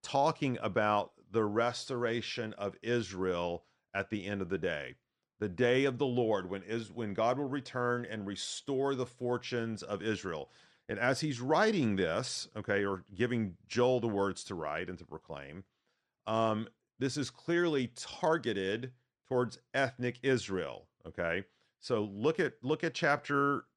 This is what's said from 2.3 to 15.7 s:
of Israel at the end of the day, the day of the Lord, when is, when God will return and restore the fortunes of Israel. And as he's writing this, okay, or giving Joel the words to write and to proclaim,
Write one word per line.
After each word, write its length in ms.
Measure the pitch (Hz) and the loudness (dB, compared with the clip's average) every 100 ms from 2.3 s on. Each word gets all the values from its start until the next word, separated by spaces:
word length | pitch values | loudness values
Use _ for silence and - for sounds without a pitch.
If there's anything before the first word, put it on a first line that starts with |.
| - 110 | -6 -6
of 220 | - 101 - | -4 -6 -6
Israel 800 | 110 120 101 92 92 87 87 85 _ _ _ | 0 0 0 -2 0 0 0 -2 _ _ _
at 160 | 98 98 | -6 -4
the 160 | 107 92 | -4 -4
end 160 | 101 | -4
of 60 | 92 | -2
the 100 | 92 | -2
day, 360 | 87 78 65 64 _ _ _ _ | 0 -2 -6 -14 _ _ _ _
the 80 | 104 | -6
day 360 | 87 120 127 | 2 4 4
of 140 | 139 123 | 2 0
the 80 | 139 | 0
Lord, 420 | 123 113 104 90 | 2 2 2 0
when 140 | 98 | -6
is, 300 | 92 117 110 | -4 -6 -6
when 220 | 87 110 | -6 -4
God 240 | 98 113 127 | 0 2 2
will 100 | 143 | -2
return 580 | 139 127 127 123 120 120 | -4 -6 -2 0 0 -2
and 180 | 110 98 | -6 -6
restore 680 | 101 - - - 135 139 | -6 -6 -8 -2 0 2
the 120 | 135 123 | 0 -4
fortunes 760 | - 123 123 - 123 113 110 | -4 -2 -2 0 -4 -2 -6
of 200 | - 104 | -4 -4
Israel. 480 | 104 104 95 80 69 _ - _ _ | 0 0 -2 -6 -8 _ -20 _ _
And 100 | 101 | 0
as 220 | 120 131 | 2 2
he's 200 | 156 120 | 0 -2
writing 560 | 127 151 220 208 120 98 | 2 4 4 4 2 4
this, 500 | 87 87 127 - - 107 | 2 2 -2 -8 -8 -10
okay, 280 | 104 101 | 0 2
or 200 | 101 95 - | 2 -2 -6
giving 420 | 95 120 117 107 85 _ | -2 0 2 -2 -4 _
Joel 340 | 117 123 127 | 2 4 4
the 60 | 113 | 2
words 380 | 101 98 92 | 2 0 0
to 100 | - | -8
write 340 | 90 76 73 87 | -6 -4 -4 -6
and 100 | 87 | -10
to 60 | |
proclaim, 600 | 85 80 - 73 69 80 98 | -12 -16 -12 -12 -12 -14 -18